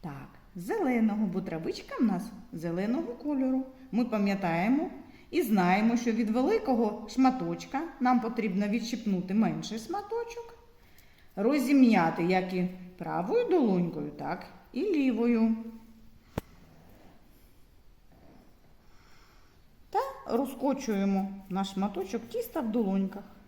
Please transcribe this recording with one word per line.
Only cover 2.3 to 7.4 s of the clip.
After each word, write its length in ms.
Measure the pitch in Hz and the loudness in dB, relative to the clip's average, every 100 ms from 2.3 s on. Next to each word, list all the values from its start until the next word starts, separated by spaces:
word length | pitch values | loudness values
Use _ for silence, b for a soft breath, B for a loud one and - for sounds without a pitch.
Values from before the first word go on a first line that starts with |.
| - - | -12 -14
зеленого 600 | 165 165 170 208 262 320 | -8 -4 -2 0 -2 -2
кольору. 540 | 240 294 285 262 262 262 B B | -6 -4 0 0 0 -4 B B
Ми 120 | 208 | -2
пам'ятаємо 840 | 247 220 202 196 190 165 196 269 359 - B B B | 0 0 0 0 0 2 2 2 0 -8 B B B
і 120 | 320 | -2
знаємо, 540 | 269 208 175 190 220 233 | 2 4 6 6 4 2
що 160 | 240 | 2
від 180 | 226 220 | 0 2
великого 800 | 220 269 440 - 240 226 - - | 2 4 2 2 2 2 0 -8
шматочка 720 | - 262 254 | 4 4 4